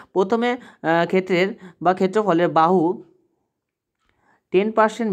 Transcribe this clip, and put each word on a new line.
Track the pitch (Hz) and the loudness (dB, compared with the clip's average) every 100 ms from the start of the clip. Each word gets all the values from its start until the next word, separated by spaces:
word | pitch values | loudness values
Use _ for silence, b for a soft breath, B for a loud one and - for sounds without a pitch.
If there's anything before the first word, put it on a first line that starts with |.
| B | B
প্রথমে, | 180 190 233 240 | -4 -2 0 -2
আহ, | 247 - - 156 165 175 | -4 -10 -8 -2 0 0
ক্ষেত্রের | 190 190 175 196 - 185 B | -2 0 0 -2 -4 -18 B
বা | 165 | -2
ক্ষেত্রফলের | 185 190 214 208 165 170 | 0 0 0 0 0 2
বাহু | 156 160 185 160 226 - _ _ _ _ _ _ _ _ _ _ _ _ _ _ | 2 2 2 0 -4 -12 _ _ _ _ _ _ _ _ _ _ _ _ _ _
টেন | 180 214 220 | -2 0 0
পার্সেন্ট | 220 214 220 | 0 0 -4